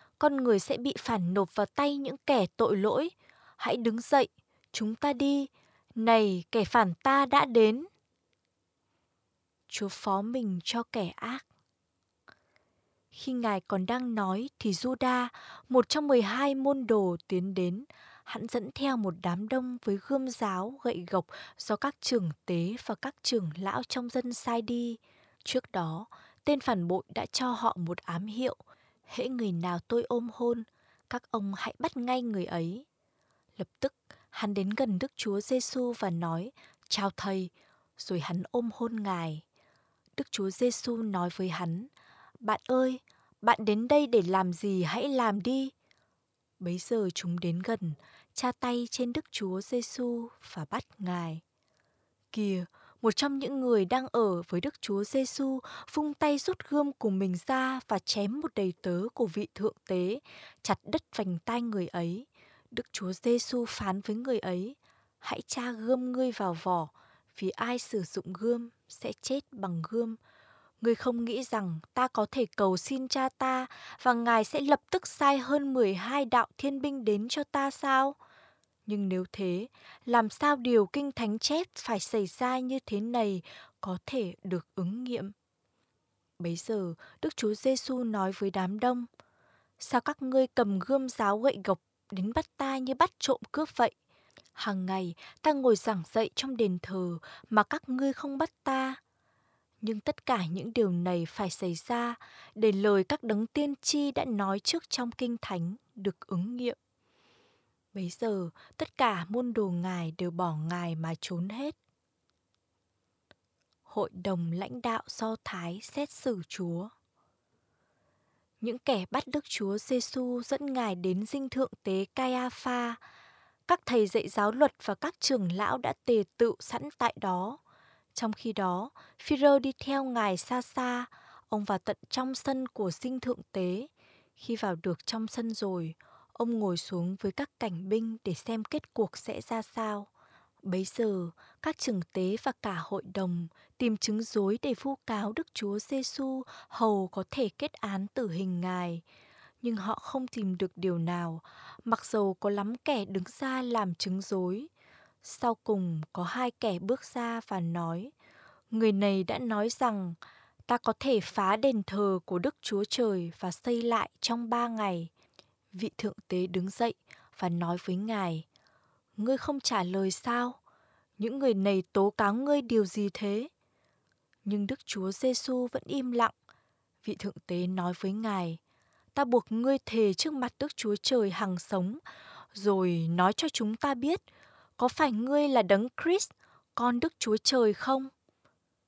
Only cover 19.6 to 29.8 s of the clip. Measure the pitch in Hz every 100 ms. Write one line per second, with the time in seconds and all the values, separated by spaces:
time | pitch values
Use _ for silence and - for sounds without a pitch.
19.6 | 254 247 - 196 - 269 262 233 208 185
20.6 | 208 269 240 180 175 190 - - - -
21.6 | - 208 285 - - 240 170 - - 170
22.6 | 175 233 - 208 269 - - 233 170 151
23.6 | 196 247 - 254 240 254 247 233 247 233
24.6 | 220 240 240 226 _ _ _ _ - 254
25.6 | - 185 165 160 220 - - _ - 285
26.6 | 269 196 170 185 - - - - 254 233
27.6 | 233 185 170 175 - 170 214 220 254 -
28.6 | - - _ _ - - 254 254 214 170
29.6 | 180 175